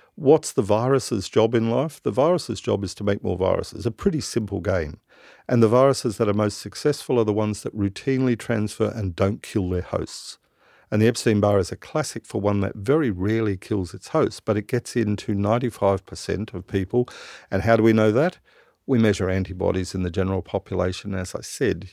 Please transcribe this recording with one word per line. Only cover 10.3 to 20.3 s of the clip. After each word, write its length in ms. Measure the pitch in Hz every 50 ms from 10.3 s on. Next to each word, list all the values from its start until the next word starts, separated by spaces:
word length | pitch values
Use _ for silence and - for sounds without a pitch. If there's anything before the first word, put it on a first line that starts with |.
| - _ _ _ _ _ _ _ _ _ _ -
And 100 | - 104
the 60 | 110
Epstein-Barr 500 | 117 104 - - 120 107 104 101 104 101
is 140 | 101 92 -
a 40 | -
classic 500 | - - - - 156 147 - - 117 -
for 140 | - - 110
one 200 | 98 101 101 101
that 140 | 95 98 -
very 340 | 107 98 117 143 160 156 120
rarely 480 | 95 90 92 101 113 113 113 107 98
kills 380 | 90 - - 110 101 92 85 -
its 140 | 87 - -
host, 360 | - 160 131 - - - -
but 120 | - 104
it 100 | 107 104
gets 280 | - - 120 - - -
into 380 | 123 113 104 104 101 - - 104
ninety-five 720 | 98 101 101 110 120 123 120 - - 101 98 98 95 -
percent 480 | - - - - - 92 90 107 - -
of 140 | 90 -
people. 420 | - - 98 95 - - 123 123 - - - - - - - - -
And 140 | - 95 -
how 120 | 117 113
do 60 | 110
we 120 | 110 113 110
know 180 | 113 110 107
that? 260 | 104 123 156 185 - - _ _ _ _ _ _ _ _ -
We 140 | - 135 117
measure 300 | 113 110 101 - 98 92
antibodies 680 | 92 95 95 92 95 90 92 92 90 92 92 - -
in 80 | 95 92
the 80 | 87
general 300 | 82 98 92 95